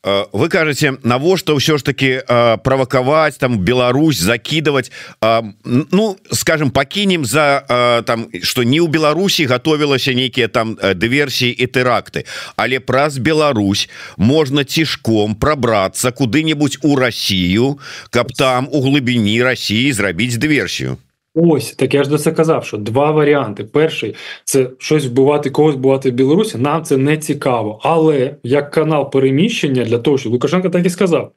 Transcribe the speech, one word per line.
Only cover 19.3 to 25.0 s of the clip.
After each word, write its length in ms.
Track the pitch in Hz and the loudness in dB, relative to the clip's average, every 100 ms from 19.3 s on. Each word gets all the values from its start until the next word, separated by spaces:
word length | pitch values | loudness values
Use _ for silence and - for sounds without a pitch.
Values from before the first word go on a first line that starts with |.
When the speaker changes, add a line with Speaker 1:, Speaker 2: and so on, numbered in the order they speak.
| 110 | 2
Speaker 1:
Расіі 500 | 127 120 - 107 135 | 0 0 -2 0 0
зрабіць 440 | 113 101 85 123 120 | 0 -2 0 -2 0
дыверсію. 600 | 151 143 90 - 65 65 _ _ _ 160 | 0 0 -2 -4 -6 -8 _ _ _ 2
Speaker 2:
Ось, 360 | 170 143 - | 2 2 -2
так 220 | - 135 | -4 0
я 100 | 139 | 0
ж 60 | 135 | 0
до 80 | 151 | 0
це 140 | 156 | -2
казав, 340 | 170 160 139 - | 0 0 0 -2
що 120 | 107 | -8
два 340 | 104 117 147 | -4 0 2
варіанти. 520 | 156 147 147 117 98 | 2 2 2 0 -8
Перший, 520 | 107 143 156 - 110 - - - | -4 0 0 -2 -8 -10 -16 -14
це 260 | - 135 127 - | -2 0 0 -4
щось 260 | - 156 | -2 0